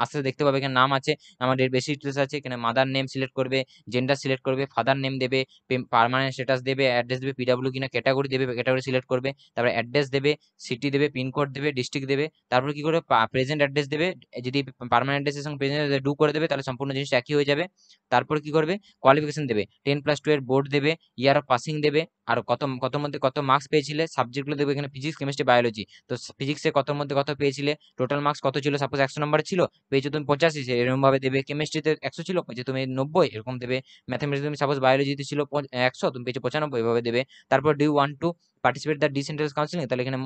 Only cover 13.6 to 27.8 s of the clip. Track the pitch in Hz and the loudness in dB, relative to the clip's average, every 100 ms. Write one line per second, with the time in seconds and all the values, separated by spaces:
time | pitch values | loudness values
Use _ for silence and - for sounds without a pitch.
13.6 | 143 139 139 151 180 151 - 123 123 139 | 2 0 -2 -2 -2 -4 -12 -10 -4 -2
14.6 | 135 - 123 120 135 143 139 139 147 139 | -4 -8 0 2 2 0 -2 -4 -8 -4
15.6 | 139 147 147 139 139 147 151 151 160 139 | -2 0 0 0 0 2 2 2 0 -2
16.6 | 135 123 139 135 143 127 - 147 143 143 | -4 -6 -4 -4 0 0 2 0 2 0
17.6 | 180 _ _ _ _ 123 117 151 147 156 | -2 _ _ _ _ 0 2 -2 0 0
18.6 | 156 202 - _ 135 147 147 147 139 104 | 0 -2 -8 _ 4 6 2 -4 -2 0
19.6 | 95 _ 143 143 143 143 151 147 123 131 | -2 _ -2 0 0 0 2 0 2 0
20.6 | 139 143 143 160 _ - 131 143 143 123 | 2 0 0 -2 _ 0 2 4 2 0
21.6 | - 151 147 147 165 _ - 117 - 120 | 0 -2 2 2 -2 _ -2 -2 0 -2
22.6 | 143 127 127 143 147 143 139 151 135 139 | -2 -4 -4 -4 -4 -2 -2 -2 2 2
23.6 | - 156 139 151 160 - 120 131 139 147 | 2 0 0 -4 -2 -2 -4 -4 -4 -2
24.6 | 143 139 143 139 143 156 139 135 131 123 | -2 -2 -6 -8 -8 -6 -6 0 4 4
25.6 | 120 107 95 - - 123 - - 139 147 | 4 -2 -10 -16 -10 -10 -10 -8 -6 -2
26.6 | - 143 135 143 143 139 143 143 143 135 | 0 0 0 -4 -2 -2 -2 -2 -2 -2
27.6 | 143 151 | -2 -4